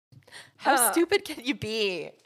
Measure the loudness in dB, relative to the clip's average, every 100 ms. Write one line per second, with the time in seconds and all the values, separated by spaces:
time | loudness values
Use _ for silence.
0 | _ -20 -20 -20 -20 -4 2 4 4 2
1 | 2 2 -2 -10 -6 -6 -4 -2 -2 -2
2 | -8 -14